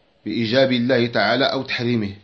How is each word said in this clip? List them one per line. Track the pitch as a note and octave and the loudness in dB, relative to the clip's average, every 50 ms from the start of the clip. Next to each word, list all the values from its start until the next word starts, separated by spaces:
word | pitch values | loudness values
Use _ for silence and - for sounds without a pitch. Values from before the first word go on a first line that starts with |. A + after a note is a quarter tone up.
| _ _ _ _ - | _ _ _ _ -8
بإيجاب | G#2+ F#2 A#2 A2+ G#2+ A#2+ C3+ C3+ B2+ | -6 -4 -2 -2 0 2 2 4 4
الله | B2+ A#2+ A#2+ B2+ C3 A#2+ A#2+ | 2 0 2 2 2 2 2
تعالى | A#2+ A#2+ A2+ G2+ G#2+ A#2+ B2+ C3+ | 0 0 0 2 2 2 2 0
أو | - - C3+ B2+ | 0 -2 -4 -6
تحريمه. | - - - A#2+ A#2+ A#2+ A2+ G#2 G2+ G2+ G2+ | -6 -6 -4 -2 -2 -2 -2 -2 -4 -8 -12